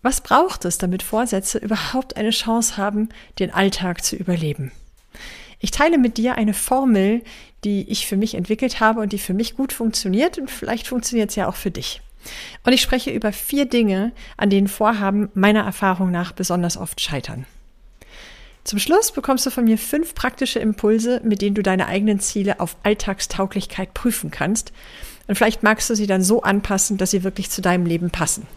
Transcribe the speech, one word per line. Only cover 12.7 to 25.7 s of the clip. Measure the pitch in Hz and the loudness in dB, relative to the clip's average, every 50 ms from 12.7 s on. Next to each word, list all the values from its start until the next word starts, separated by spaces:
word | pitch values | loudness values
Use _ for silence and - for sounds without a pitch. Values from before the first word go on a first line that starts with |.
ich | 254 - | 4 4
spreche | - - 277 254 - - | 4 2 0 0 0 -2
über | - - 220 214 | -4 -2 -2 -2
vier | 202 - - - - 277 285 | -4 -4 -6 -4 0 0 0
Dinge, | 247 240 240 226 208 190 190 202 233 - - - - - | 2 2 2 2 2 2 0 0 -2 -4 -8 -18 -18 -6
an | - - 202 | 0 2 4
denen | 196 196 196 196 | 4 4 4 2
Vorhaben | - - 214 214 233 208 208 196 196 208 208 202 - | 0 2 2 2 2 2 0 0 2 0 0 0 0
meiner | 190 190 208 214 214 208 | 4 4 6 6 4 2
Erfahrung | 202 180 - 214 190 185 180 190 180 | 0 -2 0 0 0 2 2 0 0
nach | 180 175 175 175 | 0 0 -2 -4
besonders | - - 185 - 175 180 175 170 - | -4 -6 -2 0 0 0 0 0 -2
oft | - 170 160 - - | -4 -8 -8 -6 -6
scheitern. | - - 151 139 - - 113 120 131 - _ - - - _ _ - - - - - - - - - - - - - - - _ | -6 -4 -4 -6 -6 -6 -10 -10 -12 -12 _ -20 -20 -20 _ _ -20 -20 -20 -20 -20 -20 -20 -20 -20 -20 -20 -20 -20 -20 -20 _
Zum | - - - 208 | -10 -4 -2 -2
Schluss | - - 320 403 453 - | 2 4 4 4 4 2
bekommst | - 294 262 - 262 254 - | -4 -4 0 0 0 2 0
du | 269 | -2
von | - - 240 | 0 2 4
mir | 226 220 220 | 4 4 4
fünf | - - - 302 330 330 - | 2 -2 0 0 0 -2 -4
praktische | - - 254 247 - 269 240 - 226 | -4 -4 -4 -2 -2 -4 -2 -2 0
Impulse, | 208 214 208 - - 208 220 226 226 240 247 240 - | 0 0 -2 2 2 2 2 2 2 0 -2 0 0
mit | 226 208 202 | 0 0 2
denen | 202 202 202 | 0 0 0
du | 208 196 | 2 2
deine | 196 185 185 - - | 2 2 2 0 0
eigenen | - 196 208 214 208 202 | 0 0 2 2 2 2
Ziele | - - - 214 196 202 - - | 0 -2 -2 0 0 0 0 -2
auf | 170 165 - - - | -4 -6 -6 -4 0
Alltagstauglichkeit | 208 214 208 - - 196 - - - - - 196 196 - 202 190 - - - 190 - - | 0 0 0 -2 -4 -4 -4 -6 -8 -2 -4 -4 -2 -2 -6 -6 -6 -8 -8 -8 -8 -8
prüfen | - - 240 214 - - 160 | -2 -2 -2 -2 -2 -6 -8
kannst. | - - - 160 214 226 - - - - - - - - - - - - - | -4 -2 -2 0 0 -2 -4 -8 -16 -20 -20 -20 -18 -18 -16 -18 -18 -18 -6
Und | - 202 | -6 0
vielleicht | - 226 220 220 - - | 2 2 2 2 2 2
magst | 208 | 2